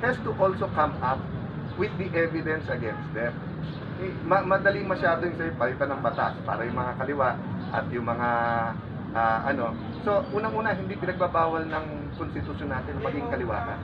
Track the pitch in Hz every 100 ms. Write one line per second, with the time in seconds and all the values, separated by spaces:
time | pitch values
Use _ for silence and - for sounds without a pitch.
0 | 233 262 220 208 190 185 196 - 151 -
1 | 127 135 - - - - - - 208 214
2 | 185 165 165 160 156 156 143 123 117 104
3 | - 110 117 - - - - - - -
4 | 190 - - 190 185 196 190 196 202 180
5 | 180 165 175 165 165 156 120 131 143 131
6 | 120 113 107 - - 104 117 123 123 123
7 | 135 143 127 117 - - - 113 113 120
8 | 117 117 120 117 117 117 113 113 - -
9 | - 113 113 113 120 139 117 110 - -
10 | - 202 - 202 220 214 220 185 180 196
11 | 175 180 180 175 165 165 160 156 156 151
12 | 143 - 160 - - 143 147 131 - 139
13 | 139 143 139 135 120 104 101 -